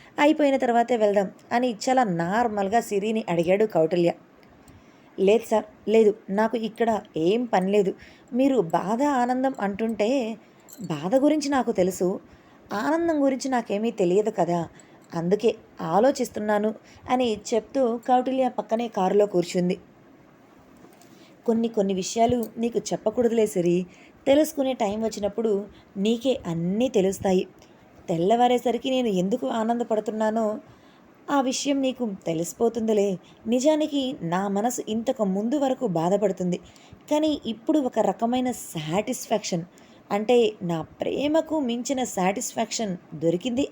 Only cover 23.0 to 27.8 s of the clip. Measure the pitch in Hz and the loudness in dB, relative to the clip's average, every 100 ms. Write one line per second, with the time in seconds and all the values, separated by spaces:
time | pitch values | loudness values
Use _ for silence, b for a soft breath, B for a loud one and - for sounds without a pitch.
23 | - 214 233 226 214 190 175 175 180 B | -2 2 2 4 2 2 2 2 0 B
24 | B B - 277 302 - 262 254 208 214 | B B 2 4 4 0 -2 0 -2 -2
25 | 220 214 202 202 226 196 208 B B 202 | -4 -2 -4 -2 0 0 -4 B B -4
26 | 202 233 269 247 185 165 170 202 254 240 | 0 0 0 -2 -2 -4 -2 0 0 2
27 | 190 190 202 185 196 - B B | 0 0 0 0 0 -10 B B